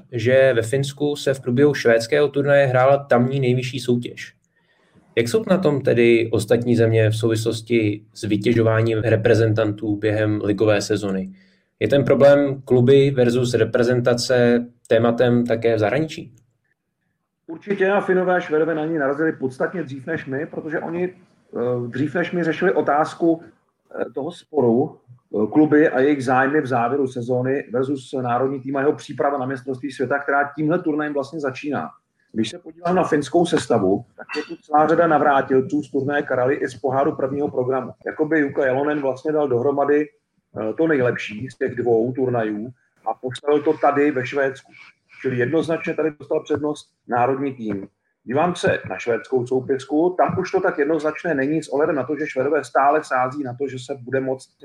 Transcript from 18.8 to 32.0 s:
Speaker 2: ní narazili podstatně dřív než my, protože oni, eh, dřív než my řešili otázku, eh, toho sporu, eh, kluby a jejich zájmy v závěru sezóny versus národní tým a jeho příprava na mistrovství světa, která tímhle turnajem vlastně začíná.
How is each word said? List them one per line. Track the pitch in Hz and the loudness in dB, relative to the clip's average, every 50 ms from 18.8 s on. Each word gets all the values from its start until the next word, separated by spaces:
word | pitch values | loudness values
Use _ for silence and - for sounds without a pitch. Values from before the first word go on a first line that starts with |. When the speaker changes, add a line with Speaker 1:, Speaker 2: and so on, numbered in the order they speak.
| 151 | -2
Speaker 2:
ní | 160 165 156 | -2 -2 0
narazili | 139 131 143 143 160 160 - | 0 0 0 0 0 -2 -2
podstatně | - 135 131 127 - 175 165 - 180 151 | -2 -4 -6 -4 -4 -4 -4 -4 -6 -8
dřív | 127 135 135 123 | -8 -10 -12 -8
než | 165 160 151 - | -8 -8 -8 -6
my, | 135 131 139 160 | -6 -6 -6 -6
protože | 170 - 160 156 156 156 - | -8 -8 -10 -8 -6 -6 -6
oni, | - 156 165 175 180 180 180 - - _ _ _ _ _ - | -6 -6 -4 -4 -4 -6 -6 -10 -20 _ _ _ _ _ -8
eh, | - 120 123 123 123 120 120 | -4 -4 -2 -2 -4 -4 -6
dřív | 113 120 147 135 - | -4 -4 -4 -4 -2
než | 175 165 - - | -4 -4 -2 -2
my | 175 165 | -2 -2
řešili | 160 156 - - - - | -2 -2 0 0 0 2
otázku, | 151 147 156 143 147 156 151 - - 170 165 165 160 - - - _ _ _ _ _ _ _ - - | 2 2 2 2 2 0 0 -2 0 0 2 2 0 -4 -12 -20 _ _ _ _ _ _ _ -10 -8
eh, | - - - | -8 -8 -6
toho | 143 135 165 - | -8 -8 -8 -10
sporu, | - - _ 156 147 127 117 113 123 151 151 - - | -14 -18 _ -2 0 2 4 4 2 0 -2 -4 -12
eh, | _ - - - _ _ - 101 107 104 - | _ -20 -20 -20 _ _ -4 -2 -2 2 4
kluby | 151 156 147 151 147 151 - | 4 4 6 6 4 4 4
a | - 131 | 2 2
jejich | 131 147 151 139 123 | 2 2 2 0 0
zájmy | 127 131 127 135 135 147 156 | 0 2 2 2 2 2 0
v | 143 | 0
závěru | 120 131 120 117 120 135 143 135 | 0 0 0 0 0 0 -2 -2
sezóny | 127 - 127 117 120 127 123 123 131 135 147 - - 107 | -4 -4 -6 -4 -2 -2 -2 -2 -2 -2 -4 -4 -4 -4
versus | 127 135 131 147 131 127 - - | -4 -2 -2 -4 -6 -8 -8 -8
národní | 131 123 120 120 123 135 135 143 135 | -6 -4 -2 -2 0 0 -2 -4 -6
tým | 123 135 143 | -6 -6 -4
a | 135 | 0
jeho | 135 151 147 | 0 0 0
příprava | - - - 143 - 143 143 143 139 | -2 -6 -10 -6 -2 -2 -2 -2 -2
na | 127 | -4
mistrovství | 131 139 127 127 135 131 127 139 143 | -6 -6 -8 -8 -8 -8 -8 -8 -10
světa, | 131 - 135 123 143 143 | -6 -6 -4 -2 -2 -2
která | - - 139 143 143 139 - | -2 0 0 0 0 -2 -4
tímhle | 151 156 151 170 175 | -4 -2 0 0 0
turnajem | 165 165 147 151 151 151 147 | -2 -2 -4 -2 -4 -4 -4
vlastně | 143 131 - 165 160 | -6 -6 -6 -8 -8
začíná. | 143 135 127 - - 147 135 98 78 71 - _ | -6 -6 -6 -8 -8 -8 -8 -6 -8 -10 -12 _